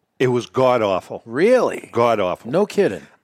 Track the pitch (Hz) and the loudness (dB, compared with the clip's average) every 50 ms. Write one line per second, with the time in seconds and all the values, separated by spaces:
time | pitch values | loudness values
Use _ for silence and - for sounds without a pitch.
0 | _ _ _ _ 127 127 123 123 107 - - 127 131 127 123 120 110 98 95 87 | _ _ _ _ 0 0 0 -2 -4 -4 -2 0 2 2 2 2 0 0 0 -2
1 | - - 117 - - 117 113 139 180 226 254 240 180 117 - - - - - 117 | -4 -8 -14 -16 -14 -10 -4 0 2 2 4 2 2 -2 -4 -8 -12 -6 -2 0
2 | 117 117 117 104 95 90 82 - - 117 139 185 208 - - 202 190 139 98 80 | 0 2 2 0 0 -2 -4 -6 -8 -4 -2 -2 -2 0 0 0 0 0 -2 -6
3 | - - _ _ | -12 -20 _ _